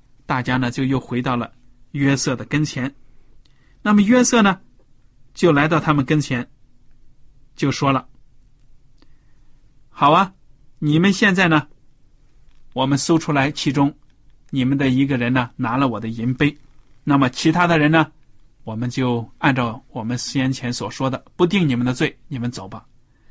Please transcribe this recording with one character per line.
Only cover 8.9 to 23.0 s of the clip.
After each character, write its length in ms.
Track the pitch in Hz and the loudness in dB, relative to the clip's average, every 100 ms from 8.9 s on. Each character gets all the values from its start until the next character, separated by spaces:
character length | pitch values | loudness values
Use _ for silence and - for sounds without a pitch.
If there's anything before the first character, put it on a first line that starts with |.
| - - - _ - - - - _ - | -20 -20 -20 _ -20 -20 -20 -20 _ -20
：“好 240 | - 143 | 0 4
啊， 200 | 170 190 - _ - - - | 4 2 -6 _ -20 -20 -6
你 200 | 151 156 | 0 2
们 140 | 196 | 2
现 220 | 190 208 | 2 2
在 140 | 185 175 | 2 2
呢， 180 | 156 - - - _ - _ _ - - - - | 2 0 -14 -20 _ -20 _ _ -20 -20 -20 -12
我 140 | 127 131 | -4 -2
们 100 | 139 | -2
搜 220 | - 165 | 2 0
出 140 | - | 2
来 180 | 147 135 | 0 0
其 220 | 151 156 | -2 -2
中 200 | 135 143 - - _ - - - | 0 0 -2 -18 _ -20 -20 -8
你 140 | 139 | -2
们 140 | 127 139 | 0 0
的 100 | 135 | 2
一 180 | 127 139 | 2 0
个 100 | 131 | 0
人 160 | 120 | 0
呢， 180 | 127 120 - | 0 -2 -6
拿 200 | 123 127 | -4 -2
了 120 | 135 | -2
我 100 | 110 | -2
的 100 | 113 | -8
银 240 | 113 120 | -6 -4
杯， 240 | 127 147 - - - _ - | 0 -2 -2 -16 -20 _ -10
那 140 | - 139 | -2 2
么 100 | 139 | 0
其 200 | - 160 | 0 0
他 160 | 170 175 | 2 2
的 120 | 165 | 4
人 120 | 147 | 4
呢， 220 | 160 151 - _ - - _ | 2 0 -6 _ -20 -20 _
我 120 | - 110 | -12 -6
们 120 | 123 | -6
就 400 | 135 127 120 117 - | -2 -2 -2 -6 -2
按 140 | 151 | 0
照 280 | 127 120 107 - | 0 -2 -6 -12
我 160 | 131 | -10
们 120 | 110 123 | -6 -6
先 360 | - 139 131 | -4 -4 -2
前 200 | 131 120 | -4 -6
所 180 | 120 101 | -6 -8
说 200 | - 131 | -4 -4
的， 140 | 131 - | -4 -10
不 100 | - | 0
定 240 | 175 202 156 | 0 2 0
你 60 | |
们 100 | 120 | 0
的 80 | 123 | -2
罪， 240 | 131 147 - - | -2 -4 -4 -12
你 100 | 131 | -8
们 100 | 120 | -8
走 180 | 123 98 | -8 -14
吧。” 180 | 110 - _ | -16 -18 _